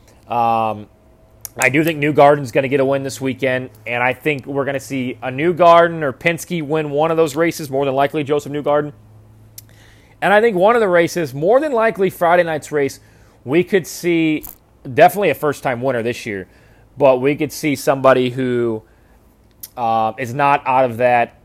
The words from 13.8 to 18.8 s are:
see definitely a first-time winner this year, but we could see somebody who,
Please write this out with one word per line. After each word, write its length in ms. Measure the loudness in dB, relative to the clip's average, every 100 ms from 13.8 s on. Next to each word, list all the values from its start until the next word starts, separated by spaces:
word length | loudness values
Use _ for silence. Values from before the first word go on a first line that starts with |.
| -4
see 580 | -6 -2 -2 0 -4 -8 -20 _ _ -6
definitely 360 | 4 4 4 -2
a 40 |
first-time 480 | -2 -4 -4 -4 -4
winner 200 | -2 -2
this 220 | -4 -6
year, 240 | -8 -8 -10 _ _ _ _ 2
but 240 | 4 4
we 160 | 0 -2
could 160 | -4
see 240 | -4 -4 -2
somebody 540 | -2 2 4 4 2
who, 520 | -2 -4 -2 -4 -6